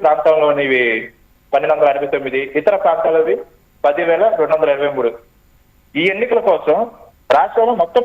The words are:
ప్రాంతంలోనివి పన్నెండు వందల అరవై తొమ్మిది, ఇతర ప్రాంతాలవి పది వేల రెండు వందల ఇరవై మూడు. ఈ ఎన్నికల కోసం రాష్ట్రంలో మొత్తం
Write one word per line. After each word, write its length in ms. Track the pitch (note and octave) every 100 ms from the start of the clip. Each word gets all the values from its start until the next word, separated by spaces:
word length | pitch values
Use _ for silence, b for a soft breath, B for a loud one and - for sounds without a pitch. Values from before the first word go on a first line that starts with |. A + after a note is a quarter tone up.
ప్రాంతంలోనివి 800 | D#3 D3+ D#3+ D#3 D3+ C#3+ C#3 B2+ A#2+ A2 - _ _ _ -
పన్నెండు 200 | C#3 D#3
వందల 160 | D3+ D3
అరవై 180 | C#3 D3
తొమ్మిది, 340 | C#3+ C3 C3+ C3+ D3+
ఇతర 200 | D3 G3
ప్రాంతాలవి 600 | F3 D#3+ - D#3+ D#3+ F#3+ - _ _ _ F#3+
పది 180 | F#3+
వేల 200 | E3+ E3 E3 E3
రెండు 140 | D3+ D#3
వందల 140 | D#3
ఇరవై 200 | C#3 D3
మూడు. 220 | C3 A#2+ - _ _ _ _ _ _ _ D3
ఈ 100 | F3+
ఎన్నికల 280 | G3 A#3+ A3+
కోసం 520 | G3+ D#3+ - E3+ A#3 - - _ - C#3
రాష్ట్రంలో 380 | E3+ A#3+ A3+ A3+
మొత్తం 280 | E3+ B3